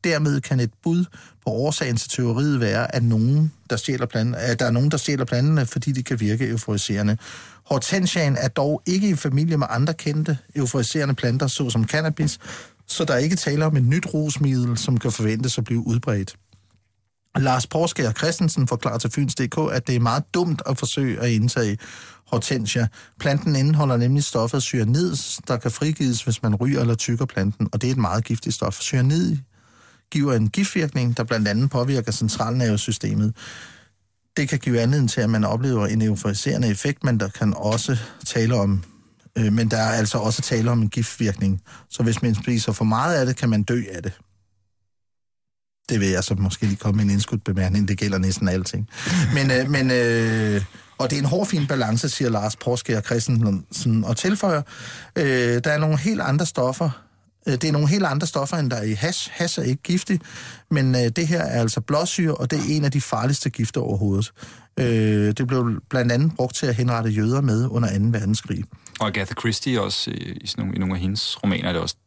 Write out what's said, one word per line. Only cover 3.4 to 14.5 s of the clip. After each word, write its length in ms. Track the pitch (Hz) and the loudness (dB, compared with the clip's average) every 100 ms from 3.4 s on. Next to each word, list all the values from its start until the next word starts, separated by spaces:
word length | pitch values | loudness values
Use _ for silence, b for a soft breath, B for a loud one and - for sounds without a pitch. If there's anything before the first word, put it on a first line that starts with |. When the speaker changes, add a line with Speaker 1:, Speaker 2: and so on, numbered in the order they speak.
| 156 - - | 2 -2 -6
Speaker 1:
der 60 | 117 | -4
stjæler 300 | - 131 117 | -2 -2 -2
planten, 300 | 113 113 120 | -2 -2 -2
at 240 | 120 117 | -2 0
der 60 | 123 | 2
er 60 | |
nogen, 200 | 117 143 | 4 2
der 60 | 151 | 2
stjæler 280 | - 139 127 | 0 -2 0
planterne, 400 | 123 143 156 120 | 2 2 2 0
fordi 260 | - 143 | -2 -2
de 120 | 127 | -2
kan 160 | 123 120 | -2 0
virke 300 | 107 113 123 | 0 0 0
euforiserende. 680 | 113 - 104 - 104 104 110 B B B B - | -2 -2 -2 -2 0 2 0 B B B B -2
Hortensiaen 720 | 139 - 196 185 180 147 135 | -2 0 0 0 2 0 2
er 80 | 131 | 0
dog 340 | 156 143 151 - | 0 0 0 0
ikke 240 | 185 202 | 0 2
i 60 | 165 | 0
familie 420 | 147 131 165 156 | 0 2 2 2
med 100 | 135 | 0
andre 240 | 117 147 | 0 0
kendte 440 | 160 147 151 156 143 - 147 | 0 -2 -2 -2 -4 -4 -4
euforiserende 580 | 127 139 117 156 139 131 | -2 0 0 0 0 0
planter, 320 | 123 127 139 | 0 0 -2
såsom 400 | - 131 113 110 | -2 0 0 0
cannabis, 520 | 151 160 151 151 - B B B B - | 0 -2 -2 -2 -4 B B B B -10
så 180 | - 147 | -4 0
der 80 | |
er 40 | 127 | 0
ikke 180 | 151 180 | 0 0
tale 300 | - 143 156 | 0 0 2
om 120 | 151 | 4
et 60 | |
nyt 220 | 123 160 - | 4 2 0
rusmiddel, 640 | 156 151 139 139 | -2 -2 0 0